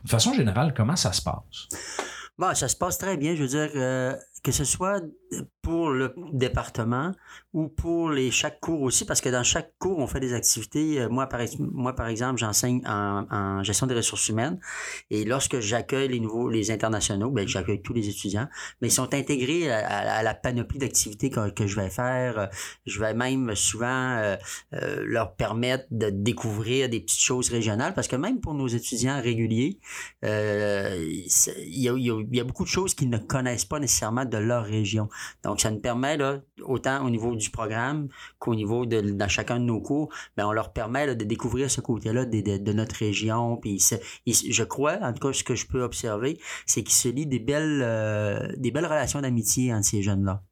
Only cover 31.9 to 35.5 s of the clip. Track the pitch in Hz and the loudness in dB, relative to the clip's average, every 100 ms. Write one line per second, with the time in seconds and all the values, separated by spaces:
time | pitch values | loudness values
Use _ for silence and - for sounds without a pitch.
31.9 | 131 120 110 110 123 123 - 170 180 190 | 2 0 0 0 -2 -2 -4 -2 0 0
32.9 | - 131 113 - 135 127 117 - 151 147 | 0 0 0 0 0 0 -2 -4 -2 2
33.9 | - 110 120 131 110 110 120 104 107 101 | 2 2 0 0 0 2 2 0 0 2
34.9 | 107 104 - - - - | 0 -2 -6 -12 -6 -4